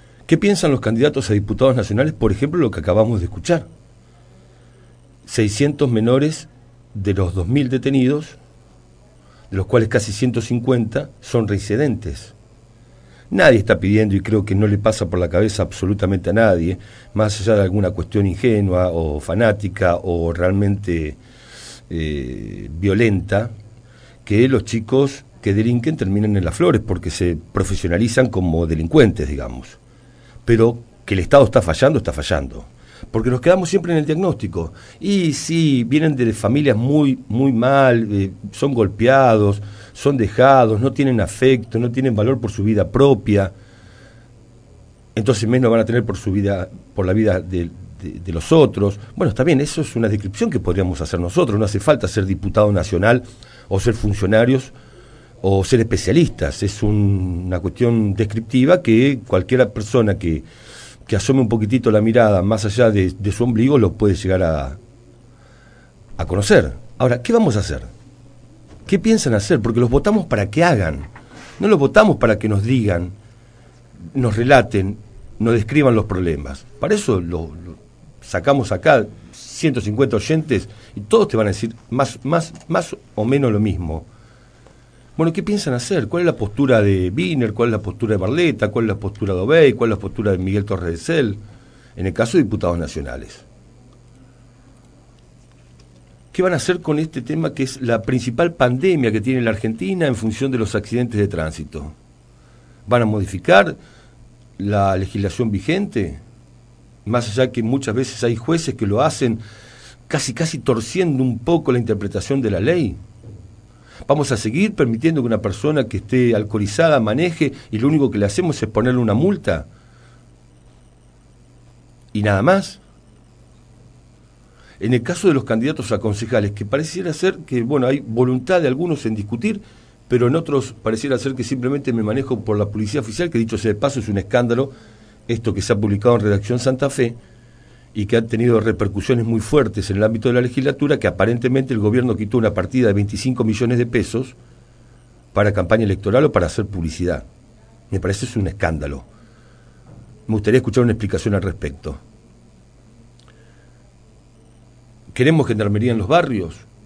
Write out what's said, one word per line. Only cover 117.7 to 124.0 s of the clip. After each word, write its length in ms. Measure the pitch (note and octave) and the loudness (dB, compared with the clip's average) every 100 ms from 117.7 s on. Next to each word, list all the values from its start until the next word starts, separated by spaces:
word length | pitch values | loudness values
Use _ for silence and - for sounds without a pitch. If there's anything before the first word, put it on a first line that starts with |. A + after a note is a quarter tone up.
| A2 | -2
lo 100 | C3+ | 2
único 220 | D#3 C3 | 2 2
que 80 | G#2 | 2
le 80 | G2+ | 0
hacemos 360 | C3 F3+ - | 0 -2 -2
es 60 | G#2+ | -2
ponerle 300 | G#2+ B2 B2+ | 0 0 0
una 140 | A2+ | 2
multa? 540 | G#2 F3+ F#3 - D#2+ - - - - - - - _ _ _ - - - _ _ _ _ _ - - - - _ - - | 2 0 0 -2 -4 -6 -20 -20 -20 -20 -20 -20 _ _ _ -20 -20 -20 _ _ _ _ _ -20 -20 -20 -20 _ -20 -10
¿Y 120 | G#2 | -2
nada 180 | G#2 G2 | 0 2
más? 380 | C3+ G3 - - - - _ - _ - - - - - - - | 4 2 0 -16 -20 -20 _ -20 _ -20 -20 -20 -20 -20 -20 -20